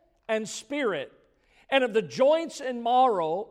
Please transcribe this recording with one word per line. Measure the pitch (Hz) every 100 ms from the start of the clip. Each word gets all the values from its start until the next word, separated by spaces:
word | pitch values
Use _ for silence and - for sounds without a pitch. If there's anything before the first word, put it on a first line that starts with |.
| _ _ -
and | 220 220
spirit, | - - 285 240 156 123 _ _ _ _ _ -
and | 269
of | 254
the | 208
joints | 160 139 269 330 330 -
and | 262 240
marrow, | 233 254 254 190 156 180 220